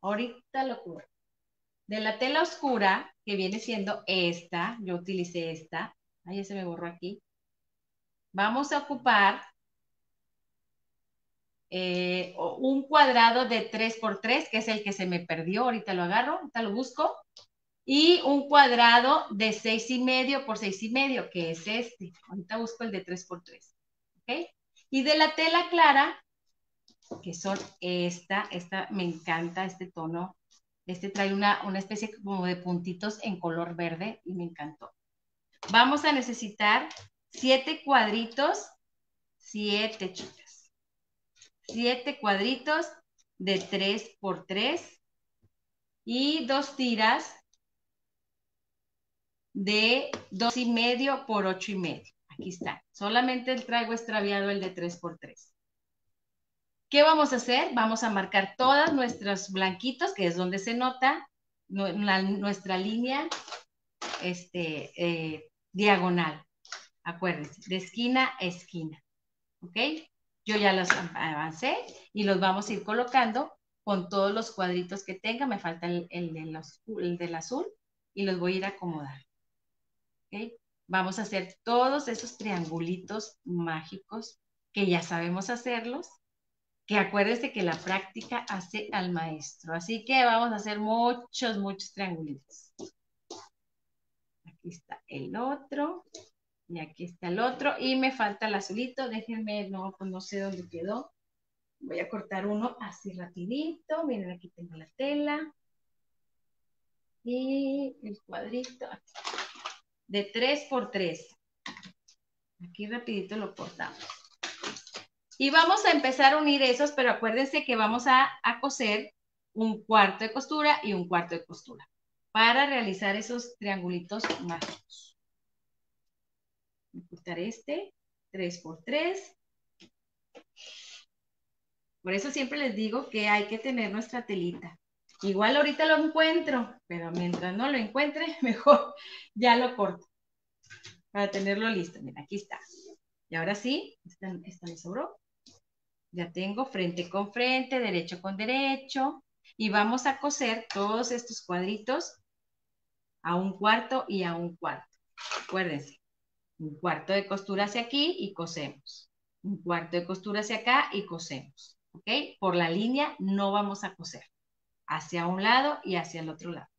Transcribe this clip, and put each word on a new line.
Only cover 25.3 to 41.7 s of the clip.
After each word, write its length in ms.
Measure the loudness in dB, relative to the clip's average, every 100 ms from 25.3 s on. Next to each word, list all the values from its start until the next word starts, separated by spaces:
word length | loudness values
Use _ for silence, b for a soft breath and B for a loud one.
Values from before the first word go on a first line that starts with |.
tela 340 | 4 4 4 2
clara, 520 | 6 8 8 4 0 _ _ _ _ _ _ _ _ _ -14
que 120 | -10
son 240 | -8 -4 -4 -6 -8
esta, 680 | -4 0 0 -4 -4 -2 -2
esta 380 | -8 -6 -6 -4
me 140 | -2
encanta, 600 | -2 -4 -2 -2 -2 -4
este 260 | -6 -6 -12
tono. 460 | -8 -6 -6 -6 -10 _ _ _ _ -12
Este 240 | -8 -6
trae 240 | -2 0
una, 280 | 4 4 4 0
una 120 | -4
especie 320 | -4 -6 -6 -8
como 240 | -6 -2 -2
de 100 | -2
puntitos 600 | -2 -2 -2 -6 -6 -6
en 160 | -6 -4
color 380 | -4 -4 -4 -4
verde 440 | -4 -4 -8 -10
y 100 | -10
me 100 | -6
encantó. 460 | -6 -8 -12 -12 -20 _ _ _ _ _ _ _ 2
Vamos 340 | 6 6 6
a 80 | 4
necesitar 760 | 2 0 -6 -8 0 4 4 2 -12 -20 _ _
siete 520 | -2 6 6 4 -6
cuadritos, 840 | 4 4 6 2 -2 0 2 2 -4 _ _ _ _ _ _ _
siete, 760 | -12 -4 0 0 0 -2 -8
chicas. 600 | -8 -14 -16 -20 -20 _ _ _ _ _ _ _ _ -20 _
Siete 560 | -12